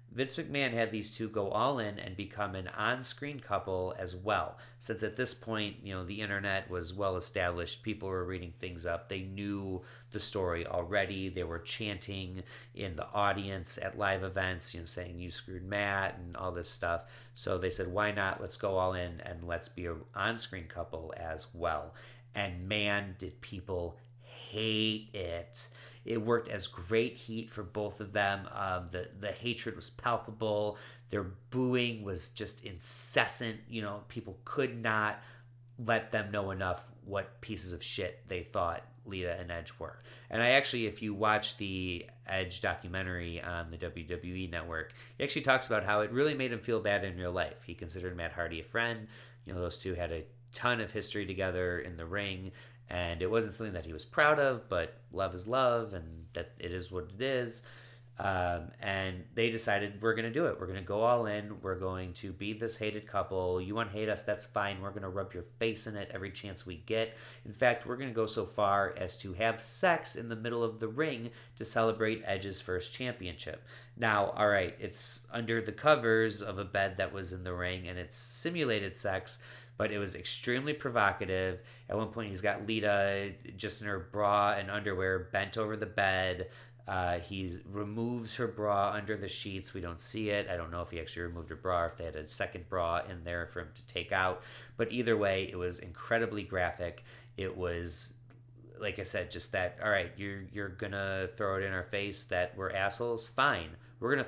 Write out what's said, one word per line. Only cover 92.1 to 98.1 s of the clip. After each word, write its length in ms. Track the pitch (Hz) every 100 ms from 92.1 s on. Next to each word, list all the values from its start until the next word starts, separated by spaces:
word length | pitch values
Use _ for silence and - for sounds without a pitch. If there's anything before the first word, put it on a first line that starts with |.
a 140 | 78 78
second 400 | - 98 92 82
bra 320 | 92 85 85 -
in 140 | 90
there 240 | 82 85 82
for 100 | 87
him 120 | 80
to 100 | - -
take 240 | 87 85
out. 320 | 95 92 90 - - - -
But 160 | 113
either 240 | 117 117 110
way, 320 | 98 95 95
it 60 | 90
was 240 | 90 87
incredibly 640 | 90 82 - 117 113 104
graphic. 580 | 92 92 87 - 87 - - - - -
It 200 | 95 -
was, 580 | 90 85 87 82 -